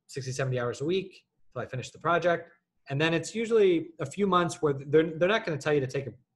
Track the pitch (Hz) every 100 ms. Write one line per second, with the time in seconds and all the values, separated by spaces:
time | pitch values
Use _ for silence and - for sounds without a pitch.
0 | _ 139 131 127 131 127 120 107 143 190
1 | 190 - _ _ _ 123 107 127 113 -
2 | 156 170 175 170 - _ _ _ - 139
3 | 160 165 165 214 220 226 196 165 160 -
4 | 143 - 202 180 170 - 151 135 139 156
5 | 165 160 180 220 220 143 156 147 127 139
6 | 127 - _